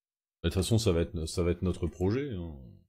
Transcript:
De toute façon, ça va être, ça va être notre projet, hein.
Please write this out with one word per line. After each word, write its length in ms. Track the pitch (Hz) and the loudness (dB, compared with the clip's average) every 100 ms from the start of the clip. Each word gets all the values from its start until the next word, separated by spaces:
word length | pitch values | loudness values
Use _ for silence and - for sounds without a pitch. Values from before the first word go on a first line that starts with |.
| _ _ _ _ | _ _ _ _
De 60 | 85 | -2
toute 60 | 95 | 0
façon, 240 | 90 113 | 2 4
ça 120 | 104 | 4
va 100 | 85 | 2
être, 260 | 85 85 80 | 2 -2 -4
ça 160 | - | 0
va 80 | 87 | 0
être 100 | 87 | 2
notre 240 | 92 85 85 | 0 0 -4
projet, 460 | - 92 117 143 | 0 0 0 -2
hein. 220 | 98 85 71 62 50 | -6 -8 -12 -16 -20